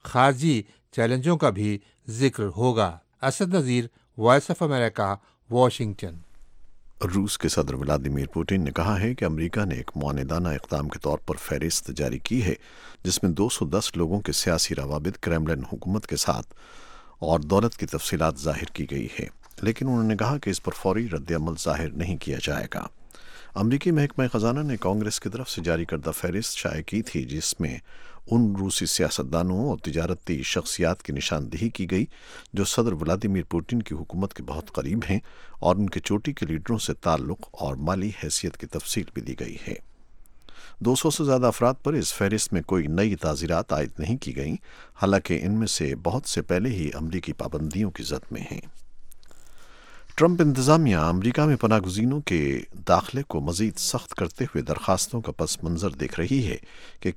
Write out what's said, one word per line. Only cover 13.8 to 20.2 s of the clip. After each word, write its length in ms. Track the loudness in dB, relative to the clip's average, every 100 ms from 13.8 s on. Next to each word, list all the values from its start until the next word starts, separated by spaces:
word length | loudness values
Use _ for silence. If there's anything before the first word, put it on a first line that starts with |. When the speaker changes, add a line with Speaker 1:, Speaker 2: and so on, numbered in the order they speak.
| 0 0
Speaker 2:
لوگوں 240 | 0 0
کے 120 | -2
سیاسی 420 | -2 2 2 0
روابط 440 | -2 -4 -2 -4 -4
کرملن 440 | 0 0 0 -2 -4
حکومت 340 | -8 -2 -2 -2
کے 100 | -2
ساتھ 380 | 0 -2 -4 -14 -20 -20 -20 -20 -20 -6
اور 220 | 2 2
دولت 360 | 4 4 4 0
کی 100 | -6
تفصیلات 540 | -4 -2 2 2 0
ظاہر 240 | -2 -2
کی 220 | -4 -6 -4
گئی 180 | -4 -4 -6
ہے، 60 | -10 -10 -18 -4
لیکن 240 | -2 0 0
انہوں 160 | 2
نے 140 | 2
کہا 220 | 2